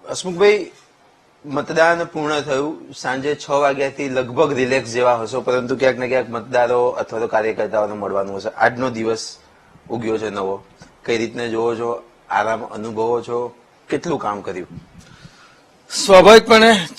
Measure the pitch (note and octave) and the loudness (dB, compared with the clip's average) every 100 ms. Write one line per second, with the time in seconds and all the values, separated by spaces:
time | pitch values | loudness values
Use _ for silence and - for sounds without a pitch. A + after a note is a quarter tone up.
0 | - B2+ F3+ F3 G#3 G#3 - - _ _ | -12 -10 -6 2 4 4 0 -16 _ _
1 | _ _ _ _ D3 C#3 C#3 D#3 E3 E3+ | _ _ _ _ -10 -8 -2 2 2 2
2 | E3+ D#3+ D3+ D3+ C#3+ C3+ D3 E3+ D3 - | -4 -6 -4 -4 -2 -2 -2 -6 -14 -12
3 | B2+ C3 C#3 D3 - C#3+ C#3+ C#3 C#3 C3 | -8 -4 -4 -4 -2 2 2 2 -2 -4
4 | C#3+ C3 B2 B2 D3+ C3+ B2+ C3+ A2+ A2+ | -4 -2 -2 0 0 2 0 0 -2 0
5 | B2 A#2 A2 B2+ A#2+ B2+ B2 B2+ C3 A#2+ | 2 2 0 -4 -2 -2 -2 0 0 0
6 | B2+ B2+ A#2 A#2 A#2 B2 A#2+ B2 B2 - | -2 -2 -2 -8 -2 0 2 2 0 -2
7 | A2+ A2+ A2+ A2 A2 G#2+ G#2+ G#2+ G#2 G#2 | -6 -6 -2 -2 -2 -2 -2 -2 -2 -4
8 | G2 G2 G2 G2 G#2 - A2+ A#2+ B2+ A2+ | -6 -4 -4 -6 -8 0 0 0 -4 -4
9 | A2+ A2 - - _ _ _ - - A#2 | -4 -4 -8 -16 _ _ _ -20 -12 -8
10 | A2+ A2 G#2+ G2+ F#2+ G2 - - - _ | -4 -4 -4 -4 -6 -6 -10 -20 -20 _
11 | - A#2 A2+ B2 A#2+ A2+ A#2 A2+ A#2 A#2 | -4 -4 -4 -6 -6 -2 -2 -2 -4 -8
12 | - _ - G2 G#2 A2+ A#2 G#2+ A2 G#2+ | -10 _ -6 -2 -2 -4 -8 -10 -8 -4
13 | A2+ A#2+ A2+ A#2+ B2 - _ _ - D3 | -2 -2 -4 -8 -8 -12 _ _ -8 -8
14 | E3+ C#3 A2+ G#2 F#2+ F#2 F2 - - - | -4 -6 -4 -6 -8 -12 -12 -16 -20 -20
15 | - - - - - _ _ _ - - | -20 -20 -20 -20 -20 _ _ _ -12 -4
16 | - F#3 F3+ A3 A3 A3+ A3 G#3 D#3+ | 6 8 10 10 8 6 6 4 0